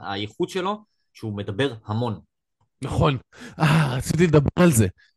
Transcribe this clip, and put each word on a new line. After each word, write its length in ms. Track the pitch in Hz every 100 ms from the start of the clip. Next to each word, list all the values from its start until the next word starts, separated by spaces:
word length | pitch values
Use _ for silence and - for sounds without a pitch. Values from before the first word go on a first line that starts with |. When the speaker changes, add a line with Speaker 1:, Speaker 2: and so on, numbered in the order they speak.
Speaker 1:
האיכות 460 | 92 98 104 - 180
שלו, 340 | 190 180 214 - _ _
שהוא 240 | _ 113 104
מדבר 360 | 101 104 139 117 -
המון. 340 | 107 120 95 - _ _ _ _ _
Speaker 2:
נכון. 360 | - - 160 131 - - 240 -
אה, 360 | 151 160 143 127
רציתי 320 | - 156 175
לדבר 220 | 151 139 -
על 160 | 175
זה. 160 | 117 98 - _